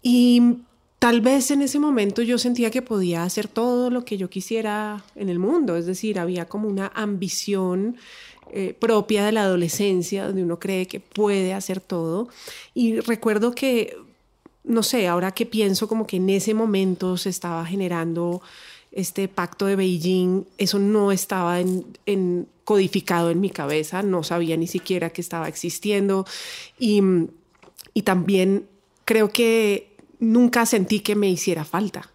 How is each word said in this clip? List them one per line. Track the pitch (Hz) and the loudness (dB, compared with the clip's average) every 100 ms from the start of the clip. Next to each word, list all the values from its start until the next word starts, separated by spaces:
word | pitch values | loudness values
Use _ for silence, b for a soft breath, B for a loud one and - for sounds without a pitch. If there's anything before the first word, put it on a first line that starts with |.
Y | 254 247 247 240 240 240 - _ _ _ | 4 6 8 8 6 2 -6 _ _ _
tal | 240 233 | 4 4
vez | 226 277 247 | 4 4 2
en | 277 | 0
ese | 277 294 | 2 0
momento | 302 254 202 202 | 2 2 2 0
yo | 233 240 | 0 0
sentía | 247 240 233 | 0 0 0
que | 247 | 0
podía | 247 214 185 170 | -2 -2 0 0
hacer | 175 214 208 | -2 -4 -4
todo | - 240 247 247 | -2 0 0 0
lo | 247 247 | -2 -4
que | 202 | -6
yo | 180 | -6
quisiera | 190 - 226 220 208 214 208 - - | -8 -6 -4 -2 -4 -6 -10 -14 -8
en | 202 | -4
el | 175 | -2
mundo, | 190 339 254 170 | 0 0 0 -2
es | 170 | -4
decir, | 185 220 196 | -4 -4 -2
había | 170 180 170 | -2 -4 -6
como | 208 214 | -6 -4
una | 196 196 - | -4 -4 -4
ambición, | 214 196 190 - - 196 185 185 208 240 B B B B - | -4 -4 -4 -6 -4 -2 -2 -2 -4 -6 B B B B -14
eh, | 202 190 - | -8 -8 -2
propia | 226 220 208 208 208 | 2 2 2 0 2
de | |
la | 220 | 2
adolescencia, | 196 180 170 - 202 185 175 196 196 | 2 2 0 0 0 0 -2 -6 -4
donde | 190 | -4
uno | 175 170 | -4 -6
cree | 196 190 185 | -4 -4 -4
que | - | -10
puede | _ - 208 196 185 | _ -2 0 2 -2
hacer | 190 190 185 | -4 -6 -8
todo. | - 180 165 175 247 B B B B | -6 -6 -4 -4 -6 B B B B
Y | - 233 226 | -2 0 0
recuerdo | 233 220 226 214 233 | -2 -2 0 2 0
que, | 247 269 240 - 87 - _ _ _ - _ | 0 0 0 -2 -8 -20 _ _ _ -20 _
no | - 226 | -2 0
sé, | 214 247 185 | 2 0 2
ahora | 175 185 | 0 -2
que | 190 233 | -4 -4
pienso, | 214 202 190 214 | 0 2 0 0
como | 220 214 | -2 -2
que | 185 | -2
en | 185 | 2
ese | 190 202 | 2 0
momento | 214 226 196 190 180 185 180 | 0 2 2 0 0 -2 -2
se | 196 | -4
estaba | 180 175 165 165 | -6 -6 -6 -6
generando | 196 185 170 165 165 175 180 B B B B B | -4 -2 -2 -4 -2 -4 -4 B B B B B
este | - 185 - 190 | -8 -6 -4 -4
pacto | - 175 - 196 | -4 -6 -2 -2
de | 196 | 0
Beijing, | 185 175 170 185 180 185 185 - | 0 0 0 2 2 0 -4 -4
eso | 190 202 | -2 0
no | 202 214 202 | 2 2 2
estaba | 190 - 190 175 175 | 0 -2 -2 0 0
en, | 185 185 - - - | 0 -2 -6 -12 -4
en, | 196 180 175 - _ | 0 0 -2 -6 _
codificado | - 208 190 196 - 170 170 | 0 2 2 0 0 0 2
en | 170 | 2
mi | 196 | 0
cabeza, | - 143 151 151 180 | -4 -2 -2 -2 -4
no | 202 185 | -2 -2
sabía | 156 170 165 160 | -2 -2 0 -2
ni | 170 | -2
siquiera | 185 - 185 170 | -6 -4 -4 -2
que | 165 | -6
estaba | 170 165 156 | -8 -8 -8
existiendo. | 156 175 - 208 202 196 190 190 B B B B _ | -8 -8 -6 -2 0 2 0 -2 B B B B _
Y, | 240 208 196 180 165 - _ _ - - - | 2 4 4 4 0 -8 _ _ -20 -20 -6
y | 226 | -2
también | 202 185 170 196 185 196 - _ _ _ | 0 0 2 2 4 2 -2 _ _ _
creo | - 220 214 | 0 2 4
que | 214 233 226 214 202 - - _ _ | 2 2 4 2 0 -4 -20 _ _
nunca | 226 226 247 240 226 | 4 6 6 4 2
sentí | 226 185 214 | 2 2 0
que | 208 | 0
me | 208 202 | 0 2
hiciera | 180 - 165 151 | 0 0 -2 -2
falta | 175 202 - - | -4 -4 -8 -18